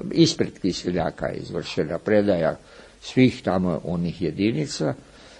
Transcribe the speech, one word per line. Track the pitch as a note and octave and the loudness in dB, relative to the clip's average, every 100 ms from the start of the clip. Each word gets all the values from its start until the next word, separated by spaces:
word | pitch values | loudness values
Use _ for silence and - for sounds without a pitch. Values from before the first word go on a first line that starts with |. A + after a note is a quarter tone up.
| - | -2
ispred | - E3 - A2+ - | 2 4 2 -4 -4
Kiseljaka | F#2 E2+ F2+ F2+ D#2+ - - | -4 -4 -4 -2 -2 -4 -6
izvršena | - - E2+ - - D#2+ E2+ | -6 -8 -8 -6 -4 -4 -4
predaja | - G#2+ G2+ F2+ D#2+ D#2 - - - - | 2 4 4 4 2 0 -8 -20 -20 -20
svih | - - B2+ - | -4 4 4 4
tamo | - F#2 F#2 D#2+ | 0 0 2 -2
onih | - F2 E2+ D#2+ | -2 -2 -2 -2
jedinica. | E2+ D2 G2+ C#3 C#3 - D3+ B2+ - - - | -4 0 0 0 -4 -4 -4 -4 -10 -20 -20